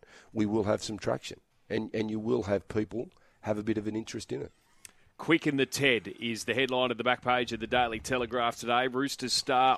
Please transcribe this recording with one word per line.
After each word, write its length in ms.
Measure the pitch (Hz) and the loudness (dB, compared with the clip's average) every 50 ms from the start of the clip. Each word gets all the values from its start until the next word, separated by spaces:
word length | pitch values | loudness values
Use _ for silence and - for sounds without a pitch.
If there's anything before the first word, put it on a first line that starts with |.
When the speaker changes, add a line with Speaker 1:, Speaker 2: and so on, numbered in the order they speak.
| - - - - - - - | -18 -20 -20 -20 -20 -6 -2
Speaker 1:
we 120 | 110 107 | 0 0
will 180 | 104 107 110 101 | 2 2 2 2
have 180 | 101 107 101 - | 2 2 0 0
some 160 | - 107 95 | -4 -8 -4
traction. 420 | - 120 123 131 - - - - - _ _ _ _ - | -2 -2 -2 -2 -4 -8 -14 -14 -18 _ _ _ _ -4
And, 200 | 101 113 110 - - | -4 -4 -4 -2 -4
and 180 | 110 110 107 | -4 -2 -2
you 80 | 107 110 | -4 -4
will 260 | 107 113 123 120 101 | -2 0 0 0 0
have 220 | 98 101 95 - - | 0 0 0 -2 -2
people 420 | - 110 107 - 104 113 143 185 - _ _ _ _ _ - | -2 -2 -2 -2 -4 -8 -8 -8 -12 _ _ _ _ _ -4
have 160 | 104 107 104 | -2 -2 -2
a 40 | 107 | 0
bit 140 | 113 107 107 | 0 -2 0
of 80 | 104 | -2
an 80 | 107 104 | -2 -4
interest 360 | 113 113 - - 113 - - 123 | -4 -6 -6 -8 -10 -8 -6 -8
in 80 | 135 - | -8 -8
it. 100 | - - _ _ _ _ _ - - _ _ _ _ _ - | -10 -12 _ _ _ _ _ -20 -20 _ _ _ _ _ -6
Speaker 2:
Quick 260 | - - 165 165 - | 2 2 2 4 4
and 120 | 156 143 135 | 2 2 2
the 80 | 131 | 0
Ted 480 | - - - 143 139 123 107 - 101 - - | 0 0 2 4 4 4 4 0 -4 -8 -6
is 240 | 113 117 113 104 - | -6 -6 -4 -4 -4
the 100 | - 110 | -2 0
headline 360 | 123 135 127 123 131 127 123 120 | 2 2 2 2 2 2 2 0
of 40 | |
the 80 | 107 113 | 0 2
back 180 | 123 123 - - | 2 0 2 2
page 300 | 123 123 123 123 117 117 | 2 2 2 2 -2 -4
of 60 | 110 | -6
the 60 | 113 | -2
Daily 320 | 113 123 123 123 117 113 110 | 0 2 2 2 2 0 -4
Telegraph 580 | - - 135 127 123 110 123 123 120 117 117 - | -4 -2 -2 -2 -2 -2 -2 0 0 0 -2 -2
today. 280 | - 117 120 123 127 | -2 0 2 2 2
Roosters 460 | 131 123 127 139 135 - - 127 120 - | 2 0 -2 -2 -2 -4 -6 -4 -2 0
star 420 | - - - 131 127 131 131 127 | 0 0 2 4 6 6 6 4